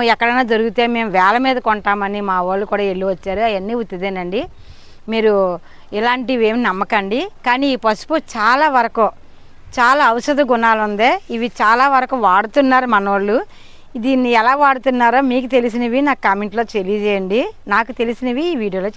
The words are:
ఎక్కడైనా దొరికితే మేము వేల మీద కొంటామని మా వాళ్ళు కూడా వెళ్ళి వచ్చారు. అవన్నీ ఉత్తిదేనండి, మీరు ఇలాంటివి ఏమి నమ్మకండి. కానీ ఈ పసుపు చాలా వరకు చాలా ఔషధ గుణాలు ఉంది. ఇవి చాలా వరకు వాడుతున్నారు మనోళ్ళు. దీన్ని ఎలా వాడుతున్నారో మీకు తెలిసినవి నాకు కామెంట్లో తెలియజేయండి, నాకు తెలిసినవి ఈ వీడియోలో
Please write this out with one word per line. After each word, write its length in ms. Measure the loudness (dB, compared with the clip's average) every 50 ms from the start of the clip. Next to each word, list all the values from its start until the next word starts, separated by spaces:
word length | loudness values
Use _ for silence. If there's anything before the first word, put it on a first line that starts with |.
| 2 2 2
ఎక్కడైనా 320 | 2 2 0 2 0 0 2 0
దొరికితే 320 | 0 0 0 0 0 0 0 0
మేము 160 | -2 -2 0 2 2
వేల 160 | 4 4 4 2 2
మీద 100 | 0 0 0 0 -2
కొంటామని 540 | -2 -2 0 -2 -2 -2 -2 -4 -4 -4 -4 -2
మా 80 | -2 -2 -2
వాళ్ళు 240 | -2 -2 -2 -2 -2
కూడా 120 | -2 -2 -2 -2 -2
వెళ్ళి 120 | -2 -2 -4
వచ్చారు. 320 | -4 -4 -6 -6 -4 -2 -2 -2
అవన్నీ 240 | -2 -4 -4 -6 -6 -6 -6
ఉత్తిదేనండి, 600 | -8 -8 -8 -6 -6 -6 -6 -6 -6 -4 -6 -6 -6 -12 -20 -20 -20 -20 -20 -20 -20 -20 -18 -10 -6 -4
మీరు 220 | 0 2 2 2 2 2 0 -2 -6 -10 -16 -20 -20 -18 -10 -6 -2
ఇలాంటివి 520 | 0 0 -2 -2 -2 -4 -2 0 0 0 0
ఏమి 80 | 0 -2 -2
నమ్మకండి. 540 | -2 -2 -4 -2 -2 -2 -2 -2 -4 -4 -4 -6 -10 -8 -4 -2
కానీ 180 | -2 0 0 -2 -2
ఈ 20 | 0 0
పసుపు 280 | -2 -2 -2 -4 -4 -4 -4 -4 -6 -6
చాలా 300 | -2 0 0 2 2 2 2 2 2
వరకు 320 | 0 0 0 0 0 0 -2 -6 -20 -20 -20 -20 -20 -20 -20 -20 -20 -10 -2
చాలా 260 | 2 2 4 4 4 4 2 2
ఔషధ 260 | 0 0 -2 0 0 2 2 2
గుణాలు 280 | 2 2 2 2 2 0 -2
ఉంది. 240 | 0 2 2 2 2 0 -4 -8 -6
ఇవి 120 | -4 -6 -6 -4 0 2
చాలా 240 | 2 4 4 4 4 2
వరకు 200 | 2 0 0 -2 0 2 4
వాడుతున్నారు 600 | 4 4 2 2 2 2 2 4 4 2 2 2 0
మనోళ్ళు. 420 | 0 2 2 0 0 0 0 0 -2 -2 -4 -14 -20 -20 -20 -20 -20 -20 -14 -12 -6 -2
దీన్ని 280 | 0 0 2 2 4 4 4
ఎలా 120 | 4 4 2 4
వాడుతున్నారో 580 | 4 2 2 2 0 -2 0 2 2 4 4 4 2 2
మీకు 180 | 0 -2 -2 0 0
తెలిసినవి 460 | 0 0 0 -2 -2 -4 0 0 0 0
నాకు 140 | 0 -2 0 0
కామెంట్లో 380 | 0 0 0 -2 -6 -4 -4 -4 -4 -4
తెలియజేయండి, 640 | -6 -2 -2 -2 -2 0 -2 -2 -2 -2 -2 -2 -2 -2 -2 -6 -12 -6 -2
నాకు 200 | 0 0 0 -2 -4 -6
తెలిసినవి 440 | -4 -4 -4 -6 -4 -4 -4 -2 -2 -2
ఈ 40 | -2 -4
వీడియోలో 280 | -4 -4 -4 -4 -6 -6 -6